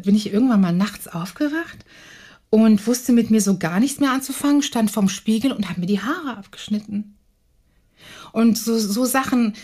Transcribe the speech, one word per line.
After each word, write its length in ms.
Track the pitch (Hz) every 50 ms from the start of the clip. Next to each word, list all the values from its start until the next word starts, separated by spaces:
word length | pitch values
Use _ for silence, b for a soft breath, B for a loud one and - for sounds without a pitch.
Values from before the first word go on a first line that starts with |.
| 170
bin 80 | 196 202
ich 180 | 214 208 202
irgendwann 300 | 190 208 254 269 233 202
mal 100 | 190 175
nachts 360 | 175 180 196 214 - - -
aufgewacht 720 | - - 170 170 190 - - 302 294 294 320 339 - - - - B B B B B B B B B B B B _
und 340 | - 220 220 220 220 202 -
wusste 280 | 226 247 240 - - 240
mit 180 | 233 220 -
mir 100 | 220 220
so 160 | 196 196 196
gar 220 | 180 170 160 175 190
nichts 200 | 240 285 285 -
mehr 120 | 285 269
anzufangen, 500 | 254 269 262 - 269 - - 285 285 285
stand 300 | 285 - - 240 220 208
vorm 180 | - 220 202 190
Spiegel 440 | 190 - - - 220 226 214 277 226
und 160 | - 208 -
hab 100 | 180 -
mir 80 | 175
die 140 | 175 208 196
Haare 360 | 190 233 311 359 330 269 226
abgeschnitten. 760 | 202 190 - - - - - 208 214 - - 208 208 208 - _ _ _ _ _ _ _ _ _ _ _ _ _ _ _ B B B B B B B B B
Und 280 | B - 233 233 208 -
so, 180 | - 226 226
so 280 | 226 214 196 202 240 254
Sachen, 500 | 247 247 269 269 269 269 247 233 214 208 B